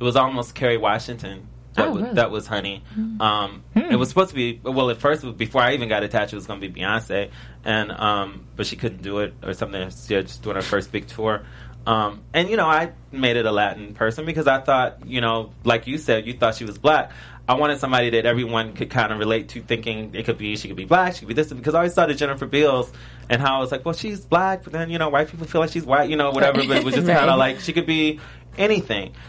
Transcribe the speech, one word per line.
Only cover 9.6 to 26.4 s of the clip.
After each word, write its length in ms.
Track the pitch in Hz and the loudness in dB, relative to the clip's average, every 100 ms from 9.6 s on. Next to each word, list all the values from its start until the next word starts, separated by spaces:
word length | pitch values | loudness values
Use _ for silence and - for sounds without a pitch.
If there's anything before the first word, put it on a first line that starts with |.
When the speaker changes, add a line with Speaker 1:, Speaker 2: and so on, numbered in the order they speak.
| 101 98 92 | -6 -6 -8
Speaker 1:
She 240 | - - 101 | -10 -2 -2
was 80 | |
just 180 | 92 - | -2 -8
doing 140 | 107 95 | -6 -4
her 60 | |
first 280 | 92 101 95 | -2 -2 -2
big 160 | 107 - | -8 -8
tour. 340 | - 110 104 - - - - - | -4 -2 -2 -6 -18 -18 -6 0
Um, 340 | 110 104 104 - | 2 0 -4 -4
and, 160 | 156 185 | -2 0
you 80 | 220 | 2
know, 80 | 160 | 4
I 240 | 160 170 - - | 2 0 -8 -12
made 240 | 135 127 120 | -2 2 2
it 100 | 110 | 2
a 60 | |
Latin 420 | 104 104 95 104 | 2 2 -2 -8
person 320 | 110 110 117 160 | -2 -2 -2 -6
because 200 | 156 139 | 0 2
I 140 | 135 | 2
thought, 460 | 135 131 120 - - | 4 2 2 -4 -8
you 160 | 127 | -2
know, 300 | 117 113 110 - | 0 0 -4 -4
like 220 | 117 117 120 | 0 0 0
you 100 | 151 | -4
said, 300 | - 110 110 | 0 0 0
you 80 | |
thought 200 | 123 117 110 | 0 0 0
she 80 | 110 | -8
was 100 | 101 | 0
black. 360 | 147 151 - - - - - | 2 4 0 -8 -20 -6 -2
I 60 | |
wanted 240 | 131 147 139 | 2 2 0
somebody 320 | 131 127 120 | 0 2 2
that 160 | 113 120 | 2 2
everyone 480 | 120 117 113 110 | 0 0 -2 -4
could 160 | 104 120 | -6 -4
kinda 240 | 127 107 107 | 0 0 0
relate 320 | 107 113 - | 0 0 -2
to, 120 | 120 | -10
thinking 480 | - 117 113 110 110 | -4 -4 -4 -8 -8
it 120 | 104 113 | -6 -4
could 100 | 110 | -4
be, 200 | 107 104 | -4 -6
she 120 | 95 | -8
could 80 | 92 | -6
be 80 | |
black, 300 | 92 175 185 | 2 4 4
she 60 | 175 | -2
could 80 | 110 | -6
be 60 | |
this, 160 | 117 151 | -2 -2
because 240 | 123 127 | -2 0
I 40 | 160 | 2
always 160 | 143 | 2
thought 160 | - 160 | 4 2
of 60 | 139 | 2
Jennifer 260 | 143 135 | -2 -2
Beals 480 | 127 139 147 127 120 - - - - | -2 2 4 4 0 -8 -18 -10 0
and 100 | 120 | 2
how 160 | 139 135 | 2 0
I 40 | |
was 120 | 127 | -2
like, 140 | 135 165 | -4 -4
"Well, 80 | |
she's 260 | 165 214 202 | -6 -6 -8
black, 440 | - 165 190 190 | 2 4 4 0
but 100 | - | -6
then, 160 | 160 165 | -6 -4
you 80 | 170 | -2
know, 100 | 156 | 2
white 200 | 143 156 | 2 2
people 160 | 165 160 | -4 -2
feel 160 | 165 | 0
like 80 | 156 | 0
she's 140 | 165 135 | -2 2
white," 240 | 139 147 | 4 4
you 60 | 151 | 2
know, 140 | 143 | 2
whatever, 320 | 135 | 4